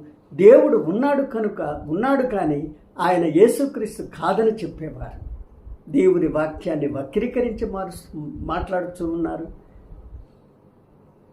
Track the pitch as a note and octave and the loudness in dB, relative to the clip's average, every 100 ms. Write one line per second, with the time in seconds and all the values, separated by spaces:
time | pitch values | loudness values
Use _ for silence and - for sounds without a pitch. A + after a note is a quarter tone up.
0 | - - - C#3 G3+ D4 D4 A3 D#3 G#3 | -14 -20 -14 8 10 10 8 2 0 0
1 | C#4+ C#4 C4 A3 G#3 G3+ D3+ D3 D3 F3 | 0 0 -2 -4 -4 -4 -8 -8 -6 -2
2 | C4 C4+ B3 G3+ D#3 C#3+ D#3 - - - | 0 0 0 0 0 -2 -4 -12 -18 -4
3 | F3+ F3 E3 D3+ A3+ B3+ C#4 A#3 G#3 - | 0 2 2 6 4 4 -4 -4 -8 -8
4 | - - E3+ G3 A3 - F3 - D#3 B2 | -14 -4 -2 2 0 0 -8 -10 -12 -12
5 | A#2+ - - - - - - - - - | -14 -14 -14 -16 -18 -20 -20 -20 -2 4
6 | F#3 F3 D#3 D3+ D#3 D#3 F3 D3+ C#3+ C3+ | 4 4 2 0 -2 -4 -6 -4 -4 -4
7 | - G#3 A#3+ B3 A#3+ G#3+ G#3+ F#3+ F3+ - | -4 -2 -2 -2 -2 -4 -6 -6 -10 -12
8 | - D3+ D3 - D#3 E3+ E3+ F3+ E3+ - | -14 -12 -12 -10 -6 -6 -4 -4 -6 -6
9 | E3+ E3 D#3+ D#3+ D#3+ - - - - - | -6 -4 -4 -6 -10 -16 -20 -20 -20 -20
10 | - - - _ _ _ _ _ _ _ | -18 -20 -20 _ _ _ _ _ _ _
11 | _ _ _ | _ _ _